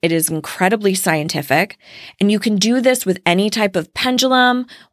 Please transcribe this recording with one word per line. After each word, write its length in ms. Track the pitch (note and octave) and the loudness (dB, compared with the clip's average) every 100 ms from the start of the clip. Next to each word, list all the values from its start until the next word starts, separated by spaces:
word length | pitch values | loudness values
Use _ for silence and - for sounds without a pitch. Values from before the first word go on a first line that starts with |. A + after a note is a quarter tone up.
It 80 | E3 | -2
is 200 | E3 D#3+ | 0 -2
incredibly 640 | D#3+ - - F#3 A3 G3+ F#3 | -4 -8 -2 0 0 0 0
scientific. 840 | F#3 D#3+ D3+ D3 C#3 C#3+ G3+ - - - - - | 0 -2 -2 -6 -2 0 0 -6 -20 -20 -16 -2
And 140 | G3+ | 0
you 80 | G#3 | 2
can 160 | A3+ G#3 | 0 0
do 240 | G3+ B3 | 2 2
this 260 | B3+ B3+ F#3+ | 2 2 0
with 140 | F3+ | -2
any 260 | E3+ F3 G#3 | 0 0 0
type 260 | A3 G#3 F#3 | 0 -2 -2
of 180 | D#3 | -6
pendulum 720 | - B3+ B3+ C4 B3+ B3 B3 B3 - - | -4 -2 0 2 4 4 2 -4 -14 -20